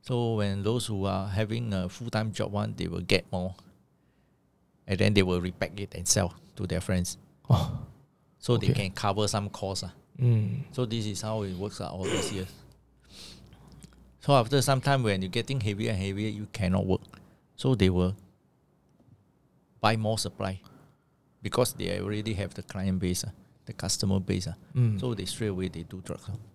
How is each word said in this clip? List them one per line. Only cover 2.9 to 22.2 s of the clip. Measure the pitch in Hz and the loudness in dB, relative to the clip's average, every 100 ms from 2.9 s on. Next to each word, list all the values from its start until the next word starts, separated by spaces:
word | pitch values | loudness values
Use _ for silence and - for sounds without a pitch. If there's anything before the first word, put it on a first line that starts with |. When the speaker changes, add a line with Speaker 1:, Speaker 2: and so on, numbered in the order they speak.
| 85 | -4
Speaker 1:
get | 90 95 - | 0 -2 0
more. | 92 90 92 - _ _ _ _ _ _ _ _ _ _ _ - | -4 -4 -8 -20 _ _ _ _ _ _ _ _ _ _ _ -4
And | 92 | 4
then | 104 | 6
they | 101 | 6
will | 92 90 | 6 4
repack | 90 90 85 85 | 0 -4 -6 -6
it | 98 | -10
and | 87 87 | -8 2
sell | - 90 - - - | 2 2 -2 -20 -8
to | 92 | -4
their | 85 | -4
friends. | - 92 87 - - _ - | 0 0 0 -6 -16 _ 4
Speaker 2:
Oh, | - - - - - _ _ _ _ | 4 4 -4 -10 -16 _ _ _ _
Speaker 1:
So | - 120 | 0 2
they | 110 | 2
Speaker 2:
okay. | - 98 | 2 0
Speaker 1:
can | |
cover | 95 107 98 104 | 0 0 2 2
some | 107 101 | 0 -2
costs, | - 98 95 | -4 -4 -4
ah. | 90 - _ - | -8 -14 _ 0
Speaker 2:
Mm. | 127 113 107 113 - | 4 4 2 -4 -6
Speaker 1:
So | - 123 | -4 -4
this | 113 107 | -2 -4
is | 101 | -4
how | 110 110 | -4 -4
it | 101 | -4
works, | 90 101 - | -4 -6 -6
ah, | 90 | -8
all | 87 | -6
these | 90 92 - | -4 -2 -4
years. | 98 92 - - - _ _ _ - - - - - - - - - - - | -4 -8 -10 -20 -20 _ _ _ -20 -18 -20 -20 -20 -20 -20 -20 -20 -20 -8
So | - | 4
after | 139 110 143 | 4 6 2
some | 131 131 | 4 2
time, | 143 139 | 4 2
when | 117 95 | 4 2
you're | 92 | 0
getting | 117 113 135 | -2 -2 -2
heavier | 107 101 113 | 0 0 -2
and | 101 | 0
heavier, | 98 98 110 | -2 -2 -4
you | 104 104 | -4 -10
cannot | - 92 95 98 | -2 2 2 2
work. | 92 - - - _ _ - | 0 -2 -20 -20 _ _ -4
So | 131 | 0
they | 123 95 | 4 4
will | 90 90 101 - _ _ _ _ _ _ _ _ - _ _ _ _ _ _ | 6 2 0 -12 _ _ _ _ _ _ _ _ -20 _ _ _ _ _ _
buy | 107 110 | 2 4
more | 107 110 | 2 0
supply | 113 - 98 95 - - - _ _ _ _ _ | -2 -4 -6 -6 -12 -20 -20 _ _ _ _ _
because | 101 - 123 | -4 0 0
they | - 92 95 | 0 -4 -2
already | 95 104 | -4 -4